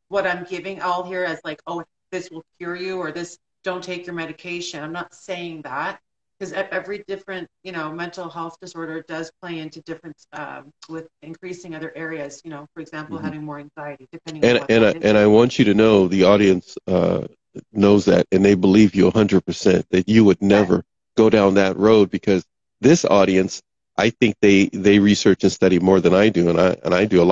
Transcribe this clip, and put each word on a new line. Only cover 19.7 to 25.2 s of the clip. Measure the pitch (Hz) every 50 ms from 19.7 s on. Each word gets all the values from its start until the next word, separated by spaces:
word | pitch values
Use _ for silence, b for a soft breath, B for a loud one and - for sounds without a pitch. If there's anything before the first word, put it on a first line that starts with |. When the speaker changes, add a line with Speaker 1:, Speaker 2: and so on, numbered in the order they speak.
| 90 90 - _
Speaker 2:
that | - 92 90 -
you | 110 110 110
would | 101 90 -
Speaker 1:
Right. | 101 98
Speaker 2:
never | 101 104 104 90 90 85 - _ _ _ _ _ _
go | - 113 110
down | 107 110 101 98 95
that | 98 98 95 95 -
road, | 98 107 113 107 101 90
because | - 95 - - 98 92 82 _ _ _ _ _ _ _
this | - 127 165 170 -
audience, | - 85 101 95 180 190 92 95 98 - - - _ _ _ _ _ _ -
I | 98 117
think | 117 - - 110 104 -
they, | - 104 98 98 101 -
they | - 101 92 101 101 104
research | 98 104 101 -